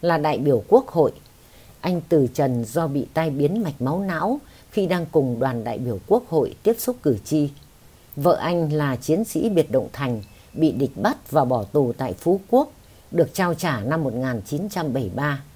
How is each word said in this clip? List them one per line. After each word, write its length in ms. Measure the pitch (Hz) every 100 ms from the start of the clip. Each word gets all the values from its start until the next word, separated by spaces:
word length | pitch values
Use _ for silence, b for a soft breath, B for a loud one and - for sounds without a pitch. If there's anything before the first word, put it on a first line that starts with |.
Là 180 | 175 165
đại 200 | 151 127
biểu 240 | 139 123 98
Quốc 200 | 233 262
hội, 240 | 170 147 - - b b b b b
anh 200 | - 180 165
từ 180 | 165 127
trần 300 | - 139 120
do 220 | 113 131 165
bị 200 | 139 123
tai 160 | - 160
biến 320 | 139 147 202
mạch 200 | 196 135
máu 180 | 123 165
não 400 | 196 165 180 277 B B B
khi 160 | - 190
đang 200 | 180 160
cùng 260 | 160 135 120
đoàn 260 | 131 120
đại 140 | 113 113
biểu 200 | 123 113 -
Quốc 220 | 226 240
hội 260 | 165 135 -
tiếp 140 | - 226
xúc 180 | - 247
cử 140 | 156 107
tri. 260 | - 151 147 143 - - b b b -
Vợ 180 | 147
anh 380 | - 147 175 160
là 240 | 151 143 127
chiến 280 | - 160
sĩ 240 | 220 160 226
biệt 220 | 185 156
động 180 | 127 104
Thành, 300 | - 135 117 101 B B
bị 180 | - 156
địch 180 | 120 135 -
bắt 340 | 127 - -
và 140 | 160
bỏ 200 | 127 123
tù 280 | 101 151 131 117
tại 140 | 131
Phú 280 | 92 170 190 190
Quốc, 220 | 247 - - b b b
được 240 | 160 160
trao 200 | - 180
trả 260 | 160 180 127
năm 240 | 107 160
một 100 | 143
nghìn 260 | 117 131 120 98
chín 220 | 147 202
trăm 240 | 196 156
bảy 100 | 127
mươi 100 | 110
ba. 280 | 95 143 139 -